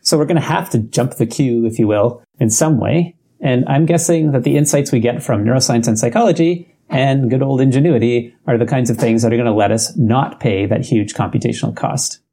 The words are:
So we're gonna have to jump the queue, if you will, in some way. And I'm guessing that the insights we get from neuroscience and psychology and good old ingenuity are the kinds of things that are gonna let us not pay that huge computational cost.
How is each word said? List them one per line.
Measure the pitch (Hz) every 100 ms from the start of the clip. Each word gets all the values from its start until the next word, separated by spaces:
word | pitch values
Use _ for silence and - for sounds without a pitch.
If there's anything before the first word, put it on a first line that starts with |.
So | - 160
we're | 147
gonna | 170
have | - 175 175
to | 120
jump | 110 - 127
the | - 113
queue, | - 135 117 113
if | 113
you | 110
will, | 104 110 - _ _
in | 113
some | - 156 147
way. | - 147 175 - _ _
And | - 127 127
I'm | 139
guessing | 160 170 - 170 156
that | 139
the | 120 147
insights | 147 143 139
we | 131
get | 117 131
from | - 110
neuroscience | 104 131 - 120 113
and | 110
psychology | 120 160 226 165 165 175 175 _ _
and | 135 135 135 127
good | 127
old | 135 135
ingenuity | 135 127 156 131 117 120 117 _ -
are | 120
the |
kinds | 117 135 123
of | 117
things | 120 113
that | 113
are | 117
gonna | 120
let | 107 101
us | 110 - -
not | 117 123 143 -
pay | 123 95 98
that | 110 -
huge | 110 104
computational | - 95 104 113 113 113
cost. | 113 - 135 - - _